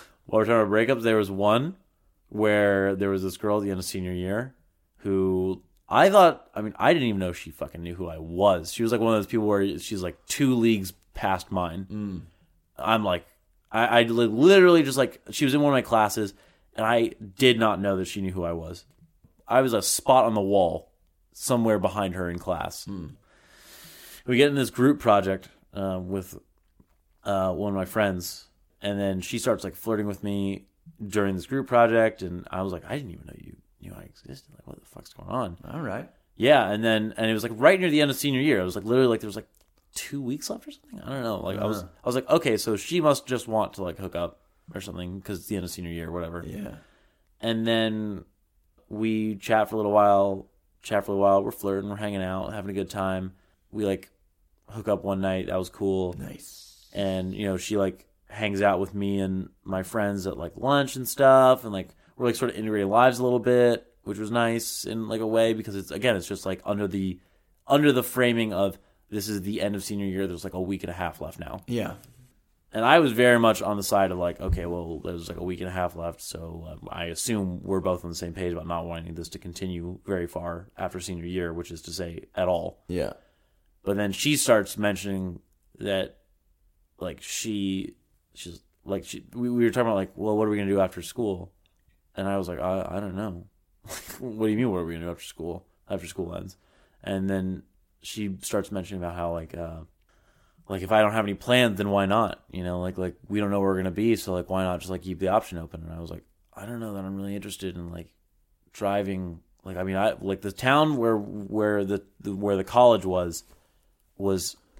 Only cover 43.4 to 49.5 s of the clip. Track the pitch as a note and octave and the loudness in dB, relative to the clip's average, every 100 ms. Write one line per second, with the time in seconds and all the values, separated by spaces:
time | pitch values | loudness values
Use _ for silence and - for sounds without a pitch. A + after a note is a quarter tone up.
43.4 | A2 A2 G2+ - F2+ F2+ F#2 E2+ F2 - | -2 -2 -2 -4 -8 -6 -8 -6 -6 -8
44.4 | _ _ - G#2 F#2+ F2 F2+ F#2+ G2+ F#2 | _ _ -16 -12 -12 -10 -10 -10 -10 -10
45.4 | - G2+ F2 - E2+ E2+ D#2+ F2 E2 E2+ | -6 -6 -6 -8 -8 -8 -8 -6 -8 -8
46.4 | D#2 - - - _ _ _ _ _ _ | -10 -10 -12 -14 _ _ _ _ _ _
47.4 | A2+ A2+ A2+ A2+ A2+ A2 G#2+ F#2+ - _ | -4 -2 0 0 0 -2 -6 -10 -14 _
48.4 | _ _ _ _ - G#2+ A2+ A2 G#2+ G2+ | _ _ _ _ -12 -4 -2 0 -2 -4
49.4 | - | 0